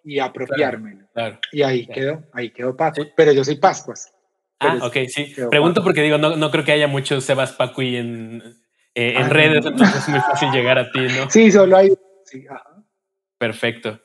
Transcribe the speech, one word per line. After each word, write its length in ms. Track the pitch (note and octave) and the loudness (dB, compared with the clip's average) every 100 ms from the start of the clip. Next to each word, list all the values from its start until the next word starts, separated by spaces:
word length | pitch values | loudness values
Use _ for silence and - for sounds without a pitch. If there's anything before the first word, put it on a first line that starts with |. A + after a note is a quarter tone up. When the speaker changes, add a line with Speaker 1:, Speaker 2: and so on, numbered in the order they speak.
Speaker 1:
y 160 | D3+ C#3 | -10 -6
apropiármelo. 880 | B2+ B2 B2+ C#3 C#3 A#2 G#2+ G2 G2 | -6 -8 -8 -2 -2 -4 -12 -20 _
Speaker 2:
Claro, 260 | A#2 A2+ G2 | -10 -8 -10
claro. 0 | - | -12
Speaker 1:
Y 100 | D3 | -4
ahí 220 | C3+ B2+ A2+ | -2 -2 -6
Speaker 2:
Ya. 60 | |
Speaker 1:
quedó, 300 | - C3+ D#3 - | -8 -6 -8 -12
ahí 160 | - A#2 | -12 -12
quedó 240 | - B2 C3 | -8 -8 -4
Paco. 280 | D#3+ D3 | -4 -4
Speaker 2:
Sí. 60 | D3+ - | -6 2
Speaker 1:
Pero 160 | D#3 | 4
yo 120 | C#3 | 4
soy 120 | C3+ D3+ | 0 0
Pascuas. 560 | F#3+ D3+ - A2 - _ _ _ _ _ | 0 -2 -10 -18 -20 _ _ _ _ _
Speaker 2:
Ah, 140 | D3 | -2
Speaker 1:
Pero 140 | B2+ B2+ | -2 -4
Speaker 2:
ok, 220 | C3+ B2+ | -4 -4
sí. 240 | C#3+ C#3+ | -6 -10
Speaker 1:
quedó 160 | C#3 B2 | -8 0
Speaker 2:
Pregunto 320 | D3 D#3+ F3+ | 2 4 2
Speaker 1:
Paco. 40 | F#3 | 0
Speaker 2:
porque 160 | D#3 | 0
digo, 140 | D3+ D3 | 2 2
no, 180 | D#3 D#3+ | 0 0
no 160 | D3+ | 0
creo 120 | D#3 D3 | 0 0
que 60 | |
haya 160 | D3+ D3 | 0 0
muchos 360 | C#3 C3+ C#3 | -2 -4 -4
Sebas 300 | B2+ C3+ B2+ | -2 -2 -2
Pacui 420 | - B2+ - C3 B2 | -4 -6 -4 -6 -4
en, 460 | A#2 A#2 A2+ A2+ A2+ _ _ _ _ - | -8 -10 -12 -16 -18 _ _ _ _ -4
eh, 180 | A#2+ A#2+ | -2 0
en 60 | D3 | 2
Speaker 1:
Ah, 40 | |
Speaker 2:
redes, 340 | D3 D#3 D3+ | 4 4 4
Speaker 1:
no. 80 | - | 0
Speaker 2:
entonces 300 | - G#3 C#3+ | 2 2 2
es 80 | D3+ | -2
muy 100 | C#3+ | -2
fácil 320 | - - C#3 | -2 -2 0
llegar 260 | C3+ B2 C3 | 0 0 0
a 140 | B2 | 0
ti, 80 | C3 B2+ C3 | -4 -4 -4
¿no? 140 | C3+ | 2
Speaker 1:
Sí, 220 | A3 A3+ | 6 6
solo 260 | G3 F#3+ F#3+ | 6 6 6
hay, 160 | G3 G3 _ _ _ | 6 2 _ _ _
sí, 200 | C3 C3+ | -20 -20
ajá. 160 | C3+ - F3+ _ _ _ _ _ _ | -20 -20 _ _ _ _ _ _ _
Speaker 2:
Perfecto. 640 | A2+ A2 A#2+ A#2 A#2 G#2+ | -6 -4 -6 -4 -10 -10